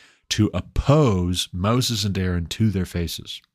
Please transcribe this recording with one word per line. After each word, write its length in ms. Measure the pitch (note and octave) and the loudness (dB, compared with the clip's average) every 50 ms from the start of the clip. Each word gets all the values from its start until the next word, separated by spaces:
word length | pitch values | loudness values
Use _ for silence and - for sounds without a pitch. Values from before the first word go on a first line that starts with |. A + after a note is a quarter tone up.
| - _ _ _ _ - | -20 _ _ _ _ -4
to 200 | - - G#2 G2+ - | 0 2 2 2 0
oppose 960 | F#2 - - - - - - C#3+ D#3 D3 A#2 G2 F#2 F2+ F2+ F#2 F2 - - | -4 -6 -4 -4 0 2 4 4 6 4 4 2 2 0 0 -2 -2 -4 -4
Moses 520 | - F#2 F#2 A2 A#2 B2 A2 - A#2 G2+ G#2 | -4 -2 0 2 2 2 0 0 -2 -2 -2
and 140 | G2+ F2+ | -2 -2
Aaron 300 | F#2+ F#2 F#2 F2+ F2 E2+ | -2 -2 0 0 -2 -4
to 220 | D#2+ - - A2 A2 | -4 -2 0 0 2
their 140 | F#2 F#2+ F2+ | 2 0 -2
faces. 560 | - - F2 E2+ D#2+ - - - - - - - _ | -2 -4 -4 -4 -4 -6 -10 -12 -14 -16 -16 -18 _